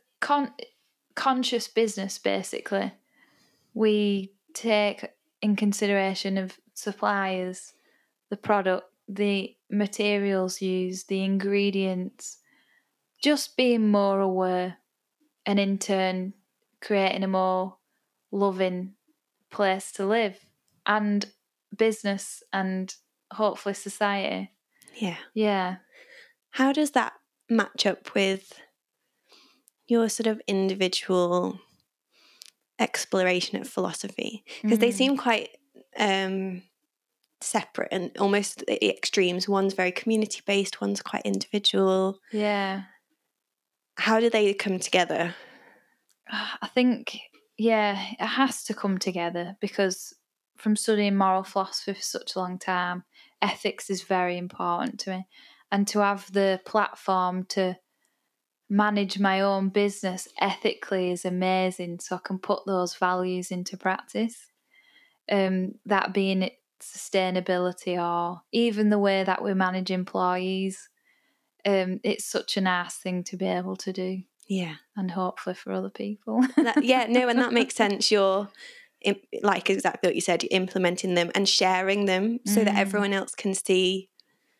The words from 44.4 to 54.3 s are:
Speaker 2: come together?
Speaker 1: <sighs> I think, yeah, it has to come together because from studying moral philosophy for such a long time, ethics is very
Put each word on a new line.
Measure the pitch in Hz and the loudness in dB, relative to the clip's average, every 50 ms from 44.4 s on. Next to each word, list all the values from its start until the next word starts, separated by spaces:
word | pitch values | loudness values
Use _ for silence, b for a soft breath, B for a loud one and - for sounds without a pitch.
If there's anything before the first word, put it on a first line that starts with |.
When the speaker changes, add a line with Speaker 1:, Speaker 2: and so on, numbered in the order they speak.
| 208 202 202 | 4 4 2
Speaker 2:
come | 202 - 208 190 185 | 0 -2 -2 -2 -2
together? | - - - 185 175 170 165 - 170 175 175 B B B B B B B B B B | -2 2 2 2 2 2 0 -2 -2 -2 -6 B B B B B B B B B B
Speaker 1:
<sighs> | B B B B _ _ _ _ - | B B B B _ _ _ _ -10
I | - - - - - - - 208 - | -8 -8 -6 -8 -8 -10 -10 -4 2
think, | 254 247 254 240 - 233 - - - - - _ _ _ _ _ - | 4 4 4 4 2 -2 -8 -12 -12 -14 -20 _ _ _ _ _ 0
yeah, | 214 226 226 214 208 208 202 196 196 - - - | 2 2 4 4 2 2 0 -2 -6 -8 -8 -6
it | - | -4
has | 220 226 254 269 262 - - - | -2 0 2 2 0 0 -4 -8
to | - 214 | -8 -6
come | - - 202 190 185 | -4 -2 -2 -2 -2
together | - 190 175 175 170 170 175 170 175 175 196 - | -2 -4 -2 -2 -2 -4 -4 -4 -6 -8 -8 -6
because | - 196 - - 196 190 175 - - - - _ _ _ _ _ _ _ _ | -8 -4 0 0 0 0 0 -4 -10 -16 -18 _ _ _ _ _ _ _ _
from | - - 220 214 | -4 0 0 2
studying | 208 - - 220 208 208 202 196 | 2 2 2 2 4 4 2 4
moral | 196 196 190 185 185 185 | 4 4 4 4 2 0
philosophy | - - 196 190 190 - - - - 196 | -2 -2 -2 -2 -2 -4 -8 -6 -6 -8
for | 190 - | -6 -6
such | - - - - - - | -8 -8 -8 -8 -8 -6
a | 190 | -6
long | 185 180 185 180 | -4 -6 -6 -6
time, | - - 185 180 180 180 180 180 - _ b b b b b b - | -4 -2 -2 0 -2 -2 -4 -8 -10 _ b b b b b b -2
ethics | 202 - - - 208 - - - - | -2 -2 -2 -4 -4 -4 -4 -6 -6
is | 196 180 - | -6 -4 -4
very | - 196 185 180 180 | -2 0 0 0 0